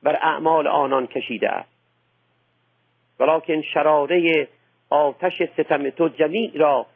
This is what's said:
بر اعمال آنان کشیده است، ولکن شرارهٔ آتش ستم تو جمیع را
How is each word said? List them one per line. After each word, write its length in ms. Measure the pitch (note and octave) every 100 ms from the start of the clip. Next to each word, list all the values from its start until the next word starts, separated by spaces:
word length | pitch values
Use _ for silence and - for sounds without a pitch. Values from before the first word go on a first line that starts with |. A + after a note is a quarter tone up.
بر 140 | D3 D3+
اعمال 500 | D#3+ D3+ D#3+ D#3+ D3
آنان 400 | - C#3 C3+ B2+
کشیده 440 | - A#2+ A2+ G#2
است، 200 | - - _ _ _ _ _ _ _ _ _ _ _ _ _ _ _
ولکن 420 | C3+ D#3+ D#3+ D#3
شرارهٔ 840 | C#3+ - D3+ D3+ C#3+ F3+ E3 D#3+ C#3 _ _ _ _
آتش 520 | C#3+ D3+ - F3+ -
ستم 480 | E3 - D3+ D3+ C#3
تو 180 | - E3+
جمیع 500 | C3 D#3 F#3 A3 D3+
را 280 | D3+ C3+ A2